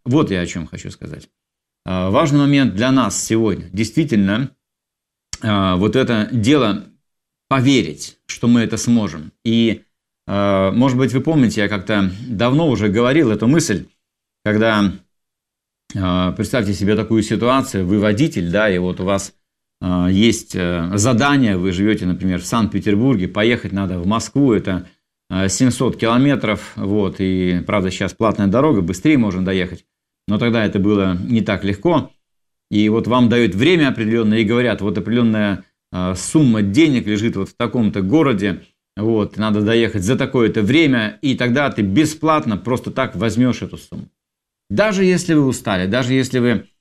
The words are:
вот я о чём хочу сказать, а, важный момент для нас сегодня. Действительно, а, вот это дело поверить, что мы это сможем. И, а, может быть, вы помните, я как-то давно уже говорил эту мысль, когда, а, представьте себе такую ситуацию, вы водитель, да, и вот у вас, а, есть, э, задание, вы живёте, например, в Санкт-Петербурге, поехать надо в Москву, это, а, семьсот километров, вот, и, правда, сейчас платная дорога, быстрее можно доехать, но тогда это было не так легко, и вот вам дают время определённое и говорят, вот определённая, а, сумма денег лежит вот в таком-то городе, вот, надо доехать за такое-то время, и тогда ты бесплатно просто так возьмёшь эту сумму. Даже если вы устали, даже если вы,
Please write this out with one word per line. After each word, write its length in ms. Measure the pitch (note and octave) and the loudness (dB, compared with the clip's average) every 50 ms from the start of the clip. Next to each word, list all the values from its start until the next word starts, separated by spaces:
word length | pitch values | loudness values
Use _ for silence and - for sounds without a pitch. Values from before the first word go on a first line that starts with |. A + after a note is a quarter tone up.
| _ | _
вот 280 | B2+ B2+ D#3 D3 E2 | 0 0 0 2 0
я 80 | F#2+ F2+ | -2 -4
о 60 | F2 | -4
чём 200 | F2 - F2+ D#2+ | -6 -8 -10 -10
хочу 240 | - F2+ - - F#2 | -10 -14 -16 -14 -16
сказать, 380 | - - - - D2 C#2+ - _ _ _ _ _ _ _ _ _ _ _ _ | -16 -16 -16 -16 -16 -18 -18 _ _ _ _ _ _ _ _ _ _ _ _
а, 260 | - F#2 F#2 F#2 F#2+ | -6 -4 -4 -2 0
важный 300 | G2+ C#3 E3 D3 C#3+ C#3+ | 2 2 2 4 2 2
момент 340 | C#3+ C#3+ C#3+ C#3 C3+ A2+ F#2 | 4 4 4 4 2 2 0
для 180 | G2 A#2+ C3 | 0 0 2
нас 300 | C3+ C3+ A#2 G2 - - | 2 2 0 0 -2 -6
сегодня. 460 | - - A2+ A2+ A2+ G#2 F2+ - - - | -2 -2 0 0 2 0 -2 -4 -8 -8
Действительно, 800 | F2+ G2+ A2+ A2 - D#3 E3 D3 A#2+ G#2 G2 F#2+ G#2 A#2 C#3 C3+ - _ _ _ _ _ _ _ _ _ _ _ _ _ _ _ - - | -4 -4 -4 -2 0 -2 0 2 2 2 2 2 0 -2 -4 -6 -10 _ _ _ _ _ _ _ _ _ _ _ _ _ _ _ -16 -6
а, 340 | - A2 G#2 G2 F#2+ F#2 F2+ | -4 -2 0 0 2 2 2
вот 200 | F2+ G2+ G#2+ G#2+ | 2 0 2 2
это 320 | C3 B2+ G2+ A#2+ A2 G#2+ - | 2 0 2 0 -2 -2 -2
дело 520 | - A#2 G2+ A#2+ D3+ C#3+ A#2+ G#2 G2 - - - _ _ _ _ _ _ _ _ _ _ _ _ | -2 0 2 2 4 4 2 0 -2 -4 -8 -14 _ _ _ _ _ _ _ _ _ _ _ _
поверить, 720 | C3+ C3+ A#2+ C#3 C#3 A#2+ F2+ D#2 D2+ - - - - _ _ | -2 2 2 4 4 2 2 -2 -8 -12 -16 -18 -18 _ _
что 220 | - - - - A#2 | -18 -10 -2 2 2
мы 120 | A#2+ A#2+ | 4 4
это 160 | A2+ - A2+ | 2 0 -4
сможем. 560 | G#2+ - B2 A#2 A2+ G#2 F2 D#2 D#2 D2+ - - _ _ | -4 0 0 2 2 0 -2 -6 -10 -14 -16 -20 _ _
И, 380 | A2+ A2+ A#2 A#2 A2+ G2+ A2 - _ _ _ _ _ _ _ _ | 0 2 2 2 2 0 -2 -8 _ _ _ _ _ _ _ _
а, 460 | - G2 G2+ G2+ G2+ G2 F#2+ F#2+ F#2+ | -6 -4 -2 0 2 2 2 2 2
может 240 | G2+ A#2 B2+ C3+ B2 | 2 2 2 2 2
быть, 160 | B2 C3+ A#2 | 0 0 0
вы 80 | A#2+ C3 | 0 -2
помните, 400 | C3 D#3 E3 D3+ B2 G#2 - G#2+ | 0 0 2 2 2 2 2 0
я 80 | G2+ G2 | -2 -2
как-то 420 | G#2+ G2 F#2 - G#2+ G2+ G2 F#2 F#2 G#2 A#2 | -2 -4 -4 -2 0 0 0 -2 -2 -6 -10
давно 420 | B2+ A#2 F2+ A#2 B2 C3+ D#3 E3+ D3+ | -8 -4 -2 0 2 2 2 2 2
уже 200 | B2 G#2+ G#2+ G#2+ | 0 0 0 0
говорил 420 | F#2 A2+ A#2+ B2 C#3 E3 D3+ A2+ | 2 2 2 2 2 2 2 2
эту 160 | G#2+ - A2 | 0 2 2
мысль, 400 | A#2+ D3+ E3+ D3+ - G2+ E2 - - _ _ _ _ _ _ _ _ _ _ _ | 2 2 2 2 0 -2 -4 -6 -12 _ _ _ _ _ _ _ _ _ _ _
когда, 480 | A2 G#2 G#2+ A2+ A2+ A2 G#2 G2+ F#2+ F2 - - _ _ _ _ _ _ _ _ _ _ _ _ _ _ _ _ - - | -2 0 2 2 2 2 2 0 0 -2 -6 -14 _ _ _ _ _ _ _ _ _ _ _ _ _ _ _ _ -12 -6
а, 380 | G2+ F#2+ F2+ F2+ F#2 F2+ F2+ | -4 -2 -2 0 0 -2 -2
представьте 420 | F2+ - G#2 G#2 - B2 G2+ G#2 G2+ | -2 -4 -4 -2 -2 -2 -2 -2 -2
себе 220 | F#2 G2 G2+ G#2+ | -2 0 0 0
такую 260 | G#2+ G#2 - A2+ A2 | 0 0 0 0 0
ситуацию, 640 | G#2 - A#2 F#2+ A2+ A#2+ C3 C3+ B2 - - G2 F#2 | 0 0 -2 0 0 2 0 0 0 -2 -4 -4 0
вы 120 | F2 G2+ G#2 | 0 0 2
водитель, 520 | G2+ G#2+ G#2 G2+ D3+ D#3+ - G#2 F2 E2+ | 2 0 2 0 0 0 0 -4 -4 -2
да, 180 | E2+ G#2 A2 G#2+ | 0 0 2 2
и 80 | F#2 F2+ | 0 0
вот 220 | F2+ F2+ F2 - | -2 -4 -4 -4
у 40 | F#2 | -4
вас, 300 | F#2+ G2 F#2+ - - - _ _ _ _ _ _ _ _ _ | -2 -2 -2 -4 -8 -16 _ _ _ _ _ _ _ _ _
а, 280 | F#2+ F2+ F2+ F2+ F2+ F#2 | -4 -2 0 0 0 2
есть, 460 | F#2+ G2 A2+ A#2 G#2+ - - - - | 2 4 4 4 2 0 -6 -10 -6
э, 360 | F#2+ F2+ F2 F2 E2+ E2+ F2 G2 | -4 -4 -4 -4 -4 -4 -4 -2
задание, 640 | G2+ G2+ C3 B2 G#2+ C#3 C#3+ C#3+ C#3 B2+ G#2 F#2+ | 0 0 2 2 2 2 2 2 2 2 2 0
вы 160 | F2+ F2+ F#2+ | 0 -2 -2
живёте, 340 | F2 F#2 G2+ G#2+ G#2+ G#2+ A2 | -2 0 0 0 0 0 -2
например, 340 | F2+ F2+ F2+ F#2 F#2+ F2+ E2+ | -4 -4 -2 -2 -4 -4 -4
в 60 | - | -4
Санкт-Петербурге, 800 | - B2 A#2 G#2+ F#2 - G2 - G#2+ G2+ G2+ B2 C#3 C3 F#2+ F2+ F2 | -4 -2 0 0 0 -2 -2 -2 0 0 2 2 2 0 0 -2 -4
поехать 440 | - G#2 G#2+ A#2 A#2+ A2+ - F#2+ | -2 0 0 0 0 0 -4 -6
надо 260 | F#2+ G2 G2 F2+ F2+ F2 | -4 -4 -4 -4 -4 -4
в 80 | E2+ | -2
Москву, 460 | F#2+ A2 A2+ - - - C#3 C#3+ C3 | -2 -2 -2 -4 -4 0 2 2 4
это, 360 | A2 F#2+ - G2+ F#2 E2+ - - _ _ _ _ _ _ _ _ | 2 2 0 -2 -6 -6 -6 -10 _ _ _ _ _ _ _ _
а, 200 | F#2+ F#2 F#2+ F#2+ | -4 -2 -2 -2
семьсот 480 | - - C3 B2 A#2+ - C3+ A2+ - | 0 2 2 0 2 0 -2 -2 -2
километров, 760 | - A#2 A2+ A#2 B2 C#3 C#3+ C#3 G#2 - G#2+ G#2 F#2+ - - - | -2 -2 0 2 2 2 2 2 0 -2 -2 -4 -4 -6 -12 -10
вот, 400 | G#2+ G#2 G2 G2+ G#2+ G2 F#2 F#2 - | -8 -4 -2 0 0 0 -2 -2 -2
и, 440 | F#2+ F#2+ F#2 F#2 F#2 F2+ F2+ F2 E2+ | -2 0 0 0 0 0 0 -2 -2
правда, 240 | - G2+ G#2 F#2 F#2 | -2 -2 0 -2 -2
сейчас 240 | F2+ - G2+ F#2 - | -4 -4 -6 -6 -4
платная 320 | _ A2+ G#2+ G2 G#2 G2+ | _ -2 0 0 2 0
дорога, 340 | G2 F#2 B2 C#3+ D#3 C3 G2+ | 2 2 2 2 2 2 0
быстрее 380 | E2+ D#2+ F#2 F2 - D3+ D#3 C3 | 0 -2 -4 -2 2 2 2 4
можно 260 | A2+ G2+ F2+ F#2 F#2 | 2 0 0 -2 -2
доехать, 400 | F#2+ F#2+ F#2+ F2+ F2+ F2 - _ _ _ _ _ _ _ _ _ - | -2 -2 -2 -2 -4 -8 -14 _ _ _ _ _ _ _ _ _ -4
но 100 | G#2 G#2 | -2 -2
тогда 260 | A#2+ A#2 A2+ A#2 G#2+ | 0 0 0 0 0
это 140 | G2 F2+ G2+ | 0 0 0
было 380 | F#2+ G#2 G#2 G2 G2 F#2 F2+ F2 | 0 2 2 2 2 0 -2 -4
не 200 | - - A#2+ A2+ | -2 -2 -2 0
так 240 | G2 A2+ G2+ E2+ G2 | 0 -2 -4 -2 -2
легко, 480 | G2 G2+ - - E3+ E3+ C#3 - - _ _ _ _ _ _ _ _ _ _ _ _ | -4 -6 -2 0 0 0 0 -2 -4 _ _ _ _ _ _ _ _ _ _ _ _
и 180 | G#2 G#2 G#2+ G#2+ | 0 2 2 2
вот 180 | G#2+ A2 G#2 | 2 0 0
вам 220 | G#2 A#2+ B2+ B2 A2+ | 0 2 2 4 4
дают 260 | A#2+ A#2+ A#2 G#2+ F2+ | 4 2 2 0 0
время 340 | G2 B2 E3 F#3 E3 D3+ C3+ | 0 2 2 4 4 2 0
определённое 500 | G#2 - A2+ G#2+ A2+ A#2 A2 G#2+ G#2+ A2+ | 0 -2 -2 0 0 0 2 2 2 2
и 60 | A2 | 2
говорят, 360 | G2 A#2 A#2+ B2 A#2 G2+ G2 | 2 0 0 0 0 -2 -2
вот 180 | G2+ G#2 F2+ G2+ | -2 -4 -4 -4
определённая, 680 | F2+ G#2+ A2+ B2 A#2+ A2+ A2 G#2+ G#2 G2+ F#2+ F2 - _ _ _ _ _ | -4 -2 0 2 2 2 2 0 0 -2 -4 -6 -8 _ _ _ _ _
а, 220 | - F#2 F2+ F#2 F#2+ | -8 -4 -4 -4 -4
сумма 480 | F#2 - - - D#3+ D3 B2 A2 G#2+ | -6 -8 0 2 2 4 4 4 2
денег 440 | G#2 G2 G2 C#3 E3 D#3 C3 A#2 - | 0 2 4 4 4 4 2 0 0
лежит 300 | G#2 G#2+ G2 A2 A#2 - | -2 -2 -2 -2 -2 -2
вот 120 | G2 F#2+ - | -4 -6 -6
в 60 | - | -6
таком-то 480 | - A#2+ A2+ A#2 B2+ A2+ G2+ - G#2 | -6 -6 -2 0 0 0 0 0 -2
городе, 600 | F#2+ F#2+ B2+ D#3+ D#3 C#3 A#2 F#2 G2+ G2 E2+ - - _ _ _ _ _ _ | -2 2 2 2 4 2 2 0 -2 -2 -4 -6 -10 _ _ _ _ _ _
вот, 400 | G2+ G#2 A2+ A2+ G#2+ G2+ G2+ - | -4 -2 0 0 0 0 -2 -4
надо 260 | F#2+ G#2+ A2 G#2 G#2+ | -4 -2 0 0 0
доехать 400 | G#2 G#2 A2+ A#2 A2+ G#2 - G#2 | 2 2 2 2 2 0 -2 -2
за 140 | F2 G#2 C3 | -2 0 0
такое-то 460 | - C#3 B2+ - B2+ A2+ G#2 - A2+ | 0 -2 -2 0 2 2 2 2 0
время, 560 | G#2+ G2 C3 E3 E3 C#3+ B2+ A#2 G#2+ G#2 - - | 0 2 2 4 4 4 2 0 -2 -4 -6 -4
и 120 | - C#3 B2 | -2 -2 0
тогда 360 | - B2 B2 A#2+ C#3+ C#3+ C3 | 0 0 0 2 0 0 0
ты 120 | - A#2 | 0 -2
бесплатно 760 | G2+ F#2+ F#2+ C#3+ D#3 D3+ - - D#3 D#3 D#3 D3+ D3+ A#2 G#2 | -2 2 2 2 2 2 -2 -2 0 0 0 0 0 -2 -4
просто 340 | F2 - A#2+ B2+ A#2+ - G2 | -4 -2 -4 -4 -4 -4 -6
так 240 | - C3+ C3 - - | -4 -4 -4 -4 -4
возьмёшь 480 | F2 G#2+ A#2 G2 A#2 B2+ B2 A2+ - | -4 -4 -2 0 2 0 0 0 -4
эту 160 | G2 F2 - E2+ | -8 -10 -12 -16
сумму. 300 | - _ - - - - _ _ _ _ _ _ _ _ _ _ _ _ | -16 _ -16 -16 -16 -16 _ _ _ _ _ _ _ _ _ _ _ _
Даже 340 | G2+ A#2 G3+ A3 G3 F#3+ F#3+ | 0 0 0 2 2 2 2
если 300 | F3+ F3+ E3+ F3 - E3 | 2 2 2 0 2 2
вы 100 | D3+ C#3 | 2 4
устали, 400 | C3 A#2 - - A2+ G2 F#2 F#2 | 2 0 -2 -4 -2 -2 0 0
даже 280 | F#2+ A2 B2+ C3 A#2+ C3 | 0 0 0 0 0 0
если 240 | C3 B2+ B2 B2+ B2+ | 0 0 0 0 0
вы, 280 | A#2+ A#2+ A2+ F#2+ - _ _ _ | 2 2 0 0 -4 _ _ _